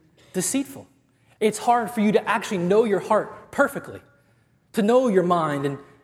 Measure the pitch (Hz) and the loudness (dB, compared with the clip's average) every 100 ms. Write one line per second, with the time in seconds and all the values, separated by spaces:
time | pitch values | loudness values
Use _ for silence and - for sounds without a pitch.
0 | _ _ _ 185 180 269 269 - - _ | _ _ _ -6 -2 -2 -4 -10 -20 _
1 | _ _ _ - 214 214 - 240 226 - | _ _ _ -4 -2 0 0 0 0 0
2 | 208 214 - 214 - 190 175 208 233 185 | 2 2 2 -2 -2 -2 2 2 2 0
3 | - 214 - - - - 285 180 - 98 | 2 0 0 -8 -6 0 0 -2 -12 -16
4 | - _ _ _ _ _ _ - 208 247 | -20 _ _ _ _ _ _ -2 2 4
5 | 254 190 175 175 156 143 139 139 - - | 4 2 2 2 0 -2 -4 -6 -12 -20